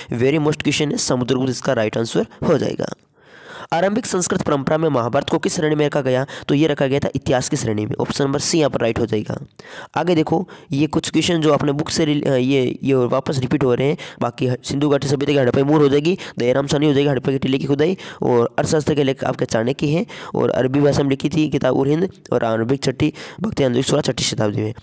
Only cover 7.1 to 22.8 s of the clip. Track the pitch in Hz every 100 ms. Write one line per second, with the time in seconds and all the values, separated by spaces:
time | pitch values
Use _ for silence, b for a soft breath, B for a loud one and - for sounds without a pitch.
7.1 | 139 - 127 127 151 117 107 107 - 120
8.1 | - 139 143 - 165 143 - 117 113 113
9.1 | 110 - - - _ B B B - 170
10.1 | 170 156 160 185 B B 139 156 165 -
11.1 | 160 156 170 151 143 151 143 165 - 156
12.1 | 147 - 131 127 139 123 - 127 135 123
13.1 | 127 - 147 123 147 135 120 131 170 B
14.1 | B 120 - 131 123 - 139 147 139 135
15.1 | 139 143 143 127 131 139 156 147 139 151
16.1 | 185 B - 120 131 139 143 151 139 143
17.1 | 131 135 135 135 135 135 143 156 190 B
18.1 | B 131 123 117 - 147 160 143 147 135
19.1 | 135 - 131 131 113 113 139 151 160 233
20.1 | B B - 120 - 131 135 143 139 139
21.1 | 135 151 156 151 139 131 131 135 151 190
22.1 | - - 120 113 113 113 139